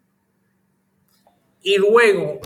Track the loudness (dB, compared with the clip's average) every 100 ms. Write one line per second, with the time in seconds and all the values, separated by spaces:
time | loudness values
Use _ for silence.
0 | _ _ _ _ _ _ _ _ _ _
1 | _ _ _ _ _ _ -4 0 2 2
2 | 2 0 -4 -10